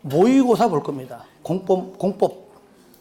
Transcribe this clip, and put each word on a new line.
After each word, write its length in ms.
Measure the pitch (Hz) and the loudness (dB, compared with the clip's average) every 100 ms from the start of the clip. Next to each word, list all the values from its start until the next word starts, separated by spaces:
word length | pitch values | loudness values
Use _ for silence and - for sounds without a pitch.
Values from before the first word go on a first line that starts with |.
모의고사 640 | 139 147 220 269 247 202 240 | -4 2 4 4 4 2 2
볼 160 | 151 | 0
겁니다. 400 | - 139 127 120 - _ | -4 -10 -12 -18 -20 _
공법, 540 | - 180 185 190 185 - | -6 -6 -2 -2 -2 -6
공법. 460 | 190 196 185 - - - _ _ _ _ | -6 -2 -4 -4 -20 -20 _ _ _ _